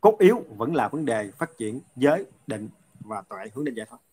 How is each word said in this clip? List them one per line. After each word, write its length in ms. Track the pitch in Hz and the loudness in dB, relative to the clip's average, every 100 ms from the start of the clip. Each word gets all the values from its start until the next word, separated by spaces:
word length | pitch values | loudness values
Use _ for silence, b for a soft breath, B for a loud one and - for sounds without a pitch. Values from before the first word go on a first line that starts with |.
Cốt 140 | 208 214 | 4 6
yếu 260 | 190 233 - | 6 6 -2
vẫn 260 | 107 117 160 | -6 -2 0
là 120 | 107 | 0
vấn 180 | 147 147 | -2 -2
đề 260 | 110 104 | -2 -4
phát 260 | - 165 - | -8 -10 -6
triển 220 | 110 120 - - | -8 -8 -12 0
giới 300 | 139 160 196 _ - | 2 2 -2 _ -10
định 220 | 110 107 - _ - | -8 -8 -14 _ -20
và 220 | 104 107 | -12 -10
tuệ 240 | 95 98 101 | -10 -14 -12
hướng 120 | 107 147 | -8 -6
đến 100 | 113 | -6
giải 100 | 107 | -12
thoát. 100 | 120 _ | -16 _